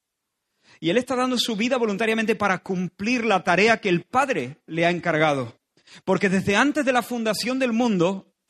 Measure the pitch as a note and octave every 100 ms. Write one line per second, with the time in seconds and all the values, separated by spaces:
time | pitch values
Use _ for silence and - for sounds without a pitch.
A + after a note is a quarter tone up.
0 | _ _ _ _ _ _ _ _ D#3+ A3
1 | B3+ B3 B3+ B3 - G#3 A#3+ B3+ A3+ G3
2 | A3 A3+ A3 A3 G3+ F3+ - F#3 F3+ -
3 | G#3 B3+ A3 F#3+ F#3 F3 A3 A3 G3+ E3+
4 | - B3 C4+ F#3+ B2 D3 - D#3+ E3+ F3
5 | E3+ D#3 D#3 C#3 A2+ - _ _ _ -
6 | - F3+ G3 F#3+ G3+ G3+ C#4 D4+ C4+ B3
7 | - A#3+ A3 G3+ G#3+ C4 B3+ A3+ B3 F#3+
8 | E3+ G3 - _